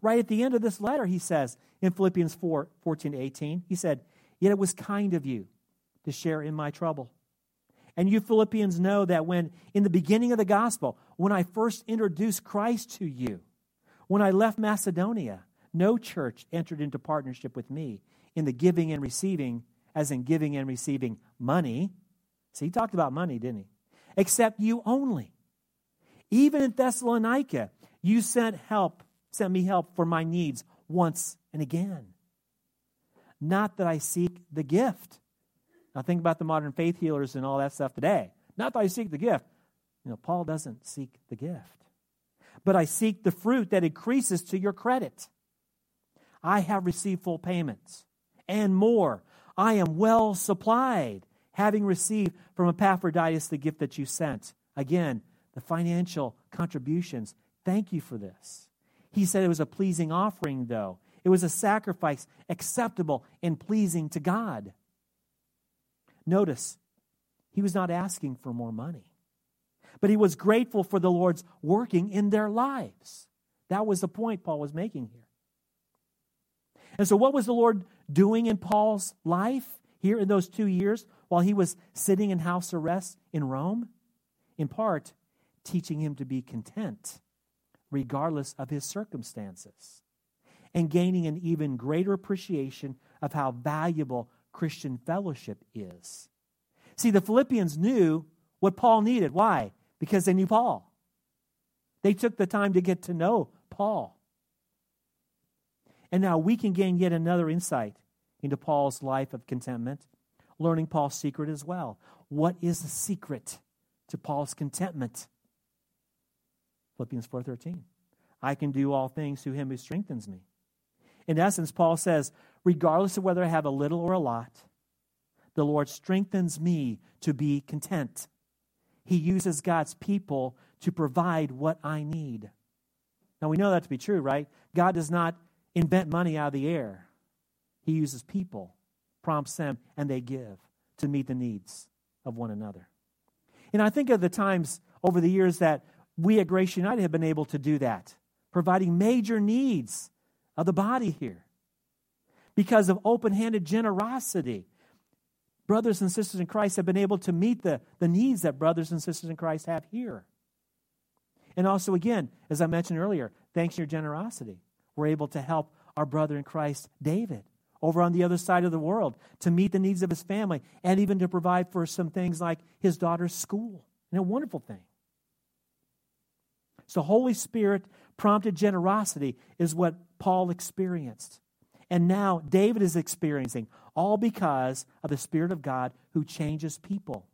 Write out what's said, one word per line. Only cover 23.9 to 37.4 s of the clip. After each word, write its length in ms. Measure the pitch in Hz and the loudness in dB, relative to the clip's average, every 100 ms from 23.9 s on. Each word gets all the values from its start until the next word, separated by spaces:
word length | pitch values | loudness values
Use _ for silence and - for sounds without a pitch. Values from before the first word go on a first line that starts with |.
| _ _ - | _ _ 0
"Except 460 | 196 - 220 214 | 2 2 2 2
you 200 | 214 233 214 | 0 0 0
only. 480 | 262 277 165 - _ _ _ _ _ _ _ _ _ _ | 0 0 -4 -6 _ _ _ _ _ _ _ _ _ _
Even 300 | 226 294 294 | 6 6 6
in 100 | 269 | 2
Thessalonica, 1000 | 233 254 - 247 233 226 262 - 131 104 _ - _ | 2 0 0 0 2 2 0 0 -4 -6 _ -20 _
you 200 | 175 233 | 2 2
sent 340 | - 240 226 190 | 2 2 0 -2
help, 480 | - 214 175 - _ _ _ | -2 0 0 -2 _ _ _
sent 200 | - 190 | -4 0
me 120 | 185 | 2
help 300 | 180 185 165 - | 2 0 0 -2
for 100 | 165 | 0
my 180 | 165 | 0
needs 400 | 165 175 160 123 - _ - | 0 0 -2 -4 -12 _ -4
once 500 | 175 165 160 - - _ | 2 2 0 -8 -12 _
and 100 | 156 | -8
again. 520 | 139 165 196 165 98 _ _ _ _ _ _ _ _ _ _ _ _ _ | -4 -4 -4 -8 -14 _ _ _ _ _ _ _ _ _ _ _ _ _
Not 340 | 151 190 208 202 | -2 0 0 -2
that 120 | 175 | -2
I 100 | 156 | -2
seek 480 | - 175 175 175 _ | -2 -2 -2 -4 _
the 140 | 156 | -8
gift." 560 | 139 175 254 - - - _ _ _ _ _ _ _ 135 | 0 2 2 -2 -12 -20 _ _ _ _ _ _ _ -6
Now 80 | |
think 160 | 127 175 | -2 0
about 180 | 165 160 | 2 0
the 80 | 160 | 0
modern 260 | 156 151 | -2 -2
faith 260 | 135 170 175 | -2 -2 0
healers 360 | 160 143 139 | -2 -2 -4
and 80 | 135 | -4